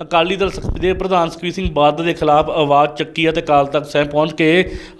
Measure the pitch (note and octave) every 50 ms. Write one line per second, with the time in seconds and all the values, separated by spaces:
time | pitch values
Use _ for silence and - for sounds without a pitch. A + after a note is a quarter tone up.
0 | E3 D3 F3 E3 E3 E3+ G3 F3 G3 F#3 - - - - - - E3 F#3 F#3 F#3
1 | F#3+ F#3 F#3+ F3 E3 E3 - - F3+ F3 D3+ F#3+ F#3 D#3+ D3+ D3 D3 D3+ D3 D#3
2 | E3 E3+ D#3+ - D#3+ D3+ D3 D3+ D#3 D#3 C3 E3 D3+ C#3+ C#3+ C#3+ D3 D3+ D3 -
3 | D#3 D3+ - E3 D#3+ D#3+ D#3 E3+ - D3 D3 C#3+ C#3+ - D3 D3 C#3+ - - D3
4 | D3 C#3+ C#3+ D3 D#3 E3 D#3+ - D#3+ D#3 E3 F3+ F3 - - - - - -